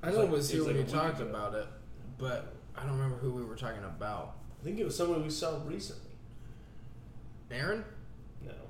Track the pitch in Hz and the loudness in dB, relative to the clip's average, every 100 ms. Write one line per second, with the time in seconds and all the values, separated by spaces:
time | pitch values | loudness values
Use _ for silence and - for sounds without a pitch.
0 | 165 208 196 151 139 160 156 135 123 151 | 4 6 8 8 6 4 6 4 4 4
1 | 160 143 110 107 104 107 - - - - | 4 2 -2 0 0 0 -2 -8 -10 -10
2 | - - 131 120 - - - - 135 135 | -8 -4 0 0 -2 -10 -10 -4 0 4
3 | 135 123 131 123 117 107 120 110 98 80 | 4 2 0 0 -4 -4 -4 -2 -4 -4
4 | 104 107 - - - - 151 208 175 - | -2 -2 -4 -8 -10 -6 -4 0 0 4
5 | 175 160 151 151 165 147 - 190 - - | 4 4 2 0 0 0 -2 -4 -4 -8
6 | - - - - - - - - - - | -10 -12 -12 -12 -10 -12 -12 -12 -10 -12
7 | - - - - - 120 151 220 - - | -12 -10 -10 -12 -6 -2 2 0 -2 -8
8 | - - - - - - 135 | -10 -10 -12 -10 -8 -10 -10